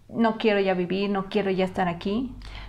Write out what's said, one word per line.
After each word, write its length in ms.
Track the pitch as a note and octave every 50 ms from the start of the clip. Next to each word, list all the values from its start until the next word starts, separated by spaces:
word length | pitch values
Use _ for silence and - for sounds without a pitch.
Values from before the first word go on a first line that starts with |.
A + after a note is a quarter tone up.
| - -
"No 280 | - E3+ A#3 A3 A3
quiero 220 | A3+ - A3 G#3 G3+
ya 140 | G3 F#3+ F#3
vivir, 360 | F3+ F3+ F3 F3+ F#3+ G3+ G3+
no 180 | G3+ G3 F#3+ F#3+
quiero 200 | - G#3 G3 G3
ya 120 | F#3+ F3+ F#3
estar 240 | F#3 - - F#3+
aquí"? 480 | F3 E3+ E3+ - G3 G3+ A#3 C4+ B3 - - - - - - -